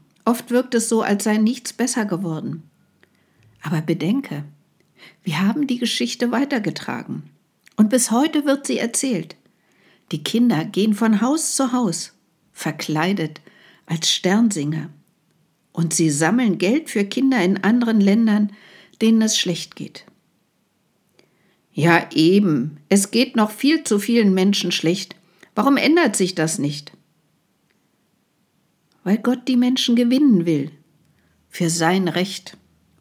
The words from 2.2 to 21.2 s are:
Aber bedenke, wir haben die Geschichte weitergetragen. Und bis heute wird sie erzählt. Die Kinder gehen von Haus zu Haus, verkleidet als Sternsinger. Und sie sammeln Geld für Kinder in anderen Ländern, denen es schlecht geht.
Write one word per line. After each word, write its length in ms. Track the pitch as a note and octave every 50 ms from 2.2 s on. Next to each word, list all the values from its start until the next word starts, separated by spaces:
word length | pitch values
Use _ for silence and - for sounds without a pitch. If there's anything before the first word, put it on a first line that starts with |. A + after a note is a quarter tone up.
| G3 E3 D#3+ D#3 - B2+ D3 D#3+ - _ _ _ _ _ _ _ _ _ _ _ _ _ _ _ _ _ _ _
Aber 200 | - D3+ E3+ D#3
bedenke, 600 | D#3+ E3 E3 D#3+ D3 F3 A#3+ C#4 C#4 - D3 C#3+ D3 - - _ _ _ _ _ _ _ _ _ - - _ _ -
wir 160 | F3+ D3+ D#3+
haben 280 | F#3+ G3+ - D4+ C#4+ -
die 100 | B3 A#3+
Geschichte 540 | A#3+ A#3 - - A#3+ A#3+ - - B3 A#3+
weitergetragen. 920 | A#3 A#3 C#4+ C#4+ C#4+ A3+ G3+ E3 D3 - - - B2+ A#2+ - - - D#3 - - _ _ _ _ _ _ _ _ _
Und 140 | - G#3+ G#3
bis 220 | C4 B3 B3 -
heute 340 | A3 A#3+ D4 D#4+ D#4 D4+ C#4+
wird 220 | D4 C#4 C#4 C#4 -
sie 100 | B3 -
erzählt. 580 | - A#3+ A#3 - - C4 A3+ E3 E3 D#3+ - _ _ _ _ _ _ _ _ _ _ _ _ _ _ -
Die 120 | E3 D3+ D3
Kinder 420 | - - A#3 B3 A#3+ F3+ D3+ D#3+
gehen 280 | G3+ - F3+ G#3 A3 G3+
von 280 | G3+ A#3 A3+ G#3+ G3
Haus 340 | A#3 B3+ D4+ D#4+ - - -
zu 160 | - C4+ B3
Haus, 420 | B3 B3 A#3+ F#3 E3 - - - _ _ _ _ _ _ _ _
verkleidet 880 | _ - - D#3+ D3 D3+ - - D3+ D#3 D#3+ F#3 G#3 G3 D#3+ D#3 - - _ - _ _ _ - _ _ _
als 260 | - E3 D#3+ - -
Sternsinger. 800 | - - - F#3 G3 A3 A#3+ A3 G3+ D#3+ C#3 D3 D#3+ D#3 D3 - - _ _ _ _ _ _ _ _ _ _ _ _ _ _ _
Und 220 | - - E3+ D#3+ G3+
sie 160 | F3 E3 D#3+
sammeln 480 | D3 C#3+ E3 D#3+ A3 B3 B3+ G#3+ F3 -
Geld 320 | - F#3+ B3 D#4+ D#4 -
für 160 | - G#3+ G3+
Kinder 380 | G3 - B3 C4+ C4+ C4 A3+ F3
in 200 | F#3 G3 - -
anderen 360 | G3+ A#3 B3 A#3+ A3+ A3+ G#3+
Ländern, 500 | G3 G3 G3+ A#3 A3+ A3 G#3 G#3+ G#3 G3+ - - - - - - - _ _ -
denen 200 | A3+ A3+ A3+ A3
es 160 | A3 G#3+ - -
schlecht 380 | - F#3 E3 D#3+ - - -
geht. 300 | - D#3+ - - - - - _ _ _ _ _ _ _ _ _ _ _ _ _ _ _ _ _ _ _ _ _ _